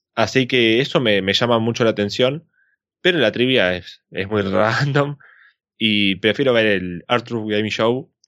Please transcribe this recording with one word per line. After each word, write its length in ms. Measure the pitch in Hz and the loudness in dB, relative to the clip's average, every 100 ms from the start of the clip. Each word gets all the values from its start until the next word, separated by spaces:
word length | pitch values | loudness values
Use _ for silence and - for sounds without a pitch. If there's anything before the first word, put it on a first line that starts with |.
| _ - | _ -4
Así 320 | 110 139 123 | 0 0 0
que 340 | 127 113 113 | 2 4 2
eso 180 | 143 165 | 2 0
me, 220 | 117 101 | 2 0
me 120 | 95 | 0
llama 260 | 101 120 117 | 0 2 2
mucho 240 | 113 117 | 0 0
la 80 | 113 | 0
atención, 580 | 107 104 101 127 151 - _ _ _ _ _ | 0 -2 0 -2 -2 -12 _ _ _ _ _
pero 200 | 180 175 | -2 2
la 120 | 110 | 0
trivia 440 | 107 127 127 92 90 | 2 0 2 0 -2
es, 280 | - - _ | -8 -20 _
es 160 | - 95 | -10 -4
muy 140 | 104 | -4
<laughs> 20 | |
random 720 | 98 98 107 123 143 139 143 143 - _ _ _ _ - | -2 0 0 0 0 0 -2 -6 -18 _ _ _ _ -2
y 380 | 113 104 101 95 | 0 2 2 2
prefiero 360 | 110 104 131 | 0 0 2
ver 120 | 117 110 | 2 2
el 400 | 98 90 87 - | 0 -4 -8 -2
Arthur 400 | 120 117 117 107 | -2 -2 -8 -4
Game 220 | 104 107 | -4 -2
Show, 420 | - 113 127 - _ | -2 -2 -2 -8 _